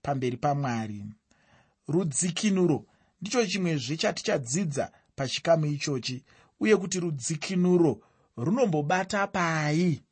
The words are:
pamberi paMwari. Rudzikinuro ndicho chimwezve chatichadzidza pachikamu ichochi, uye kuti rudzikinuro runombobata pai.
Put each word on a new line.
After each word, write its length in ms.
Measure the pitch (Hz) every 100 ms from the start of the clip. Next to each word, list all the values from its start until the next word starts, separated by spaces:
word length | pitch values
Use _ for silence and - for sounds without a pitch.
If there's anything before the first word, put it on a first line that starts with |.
pamberi 340 | - 139 127 120
paMwari. 680 | 147 143 139 113 110 104 101 - _ _ _ _ _ _ -
Rudzikinuro 960 | 156 185 - 180 165 214 185 175 123 - _ _ _
ndicho 260 | 190 247 208
chimwezve 500 | 202 180 151 117 160
chatichadzidza 960 | 208 185 - 180 117 151 180 131 - _ _ -
pachikamu 500 | 135 - - 165 151
ichochi, 580 | 143 - 131 117 123 _ _ _ _
uye 160 | 214 202
kuti 240 | 185 185
rudzikinuro 1000 | 170 143 117 160 - 185 180 180 160 110 _ _ _ -
runombobata 920 | 123 233 233 156 147 185 185 202 196
pai. 760 | 196 170 160 151 156 180 135 _